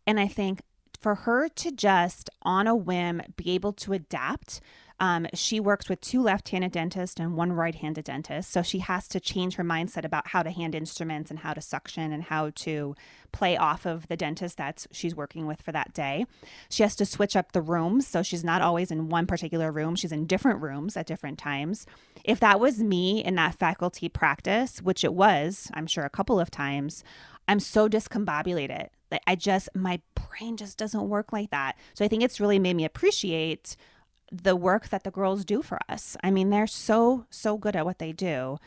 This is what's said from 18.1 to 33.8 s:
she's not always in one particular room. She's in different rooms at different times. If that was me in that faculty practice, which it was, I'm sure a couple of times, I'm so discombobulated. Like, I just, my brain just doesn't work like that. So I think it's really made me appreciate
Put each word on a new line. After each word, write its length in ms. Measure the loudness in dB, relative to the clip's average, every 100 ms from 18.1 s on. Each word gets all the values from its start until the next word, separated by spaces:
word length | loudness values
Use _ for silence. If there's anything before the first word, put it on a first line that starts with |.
| 0
she's 220 | 0 -2
not 180 | 0 2
always 300 | 4 2 0
in 180 | -2 0
one 160 | 0 2
particular 460 | -2 -2 -2 0
room. 240 | 0 -2 -2
She's 160 | -2
in 160 | -4 0
different 340 | 2 4 2
rooms 340 | -2 -6 -6 -6
at 120 | -6
different 320 | -8 -8 -8
times. 480 | -6 -4 -4 -6 -10 -20 _ -8
If 160 | 0 4
that 180 | 6 8
was 180 | 6 4
me 400 | 2 4 2 2
in 100 | 0 2
that 200 | 0 2
faculty 520 | 0 0 -4 -4 -6
practice, 760 | 0 0 2 0 0 0 -2
which 200 | -2 0
it 120 | 0 6
was, 560 | 6 6 2 -4 -8
I'm 140 | -8 -4
sure 160 | -4 -4
a 60 |
couple 280 | -2 2 2
of 120 | 2
times, 520 | -2 -4 -2 -4 -8 -14 -20 -20 -10 0
I'm 120 | 2
so 300 | 4 4 4
discombobulated. 1000 | 4 0 -2 -2 -2 -2 -2 -2 -6 -10 _ _
Like, 140 | -4 0
I 100 | 0
just, 320 | 2 0 0
my 260 | -4 -2 -4 -6
brain 440 | -10 -10 -10 -8 -8
just 200 | -8 -6
doesn't 320 | -4 -2 0
work 240 | -2 -2
like 160 | -4 -4
that. 260 | -2 -4 -6 -14 0
So 100 | 2
I 20 |
think 140 | 4
it's 180 | 2 2
really 200 | 4 6
made 160 | 4 2
me 100 | 0
appreciate 880 | 2 2 2 0 -2 -2 -4 -8 -14